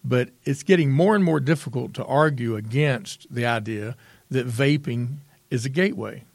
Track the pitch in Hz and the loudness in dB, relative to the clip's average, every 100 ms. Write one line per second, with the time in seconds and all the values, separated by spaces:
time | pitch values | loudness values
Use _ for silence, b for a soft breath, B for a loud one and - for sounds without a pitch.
0 | 127 123 123 _ - 139 - 180 143 139 | 2 0 0 _ -6 -4 4 4 4 4
1 | 190 208 180 156 135 160 - 123 113 113 | 4 4 2 2 2 0 -2 -6 -6 -8
2 | 117 135 156 135 117 110 110 127 147 120 | 0 4 4 2 -2 -4 -2 0 0 0
3 | - - - 123 120 117 107 107 107 - | -6 -16 -10 -2 0 0 -2 -6 -6 -12
4 | b b b 131 123 113 139 147 143 120 | b b b -4 -2 0 2 2 -2 -4
5 | 120 143 - b _ 123 123 139 190 - | -4 -8 -14 b _ -4 -2 0 0 -2
6 | 107 - - | -8 -12 -18